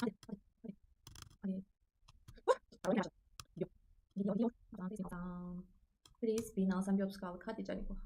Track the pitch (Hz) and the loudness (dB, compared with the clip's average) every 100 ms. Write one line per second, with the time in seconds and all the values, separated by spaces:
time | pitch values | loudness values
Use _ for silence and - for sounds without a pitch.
0 | 240 - - - - _ 226 - - _ | -2 -2 -6 -10 -12 _ -12 -12 -16 _
1 | - - - - 190 190 190 _ _ _ | -18 -16 -16 -8 -4 -4 -6 _ _ _
2 | - - - - - 523 - - - - | -20 -20 -20 0 2 2 0 -4 2 4
3 | 170 - _ - - - - - - - | 4 0 _ -18 -14 -6 -6 -6 -20 -20
4 | _ - 202 202 233 - - 220 185 208 | _ -2 2 4 2 0 -10 -8 -6 -4
5 | 185 175 180 180 180 180 185 - _ _ | -6 -6 -6 -6 -8 -10 -12 -18 _ _
6 | - - 226 220 226 - 190 185 196 196 | -20 -4 0 0 0 2 2 4 4 4
7 | 196 196 180 180 - 214 190 190 - 196 | 2 -2 -8 -6 -6 -4 -4 -4 -4 -4